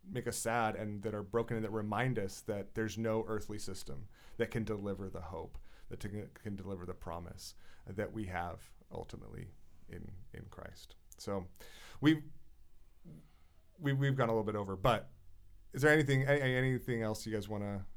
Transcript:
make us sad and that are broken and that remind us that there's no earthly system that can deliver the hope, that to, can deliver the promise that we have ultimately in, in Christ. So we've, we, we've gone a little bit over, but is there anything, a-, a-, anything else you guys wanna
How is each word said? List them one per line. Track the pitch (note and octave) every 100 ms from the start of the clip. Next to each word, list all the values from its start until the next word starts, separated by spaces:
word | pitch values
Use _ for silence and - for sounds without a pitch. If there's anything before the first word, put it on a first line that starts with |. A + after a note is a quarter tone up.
| F#2+
make | A#2 A#2
us | A2
sad | A2+ A#2 A2
and | G#2 G#2+ G#2
that | G#2
are | G#2
broken | G2 A#2 A2+ A2+
and |
that | A2
remind | A2 G#2 G#2+ B2+ A2+
us | G2 - -
that | G2+ G2
there's | - A2 G2
no | A2+ A2 G#2+
earthly | G#2+ - G#2
system | - F#2+ - C#2+ - - - -
that | A#2
can | A#2+
deliver | G#2+ G#2 G2+ G2 G2
the | F#2+
hope, | E2+ F2 D#2+ - - - -
that | -
to, | G#2 G#2 G2 -
can | A2 G2
deliver | F#2+ F#2+ F2
the |
promise | F2 - E2+ E2+ - - - - - -
that | F#2+ G#2
we | A2
have | G2 F2+ F2 E2 - - -
ultimately | - - - - - F2 - - - -
in, | F2 E2 F#2 -
in | - F#2+
Christ. | - - - - - - -
So | - G2 F2+ - - - - -
we've, | C#3+ D#3 - - - - - - - - - - - - - - - -
we, | D3
we've | C#3 C#3 C3+
gone | A#2
a |
little | A2+
bit | G#2+ G#2
over, | G2 F#2+
but | B2 G#2+ - - - - - - -
is | -
there | D3+
anything, | D3+ C#3 C3+
a-, | C3+
a-, | C#3+ C3 B2+
anything | C3 B2+ B2 A#2
else | A2 G#2+ -
you |
guys | G#2+ G2
wanna | G#2 G2+ G2+ G2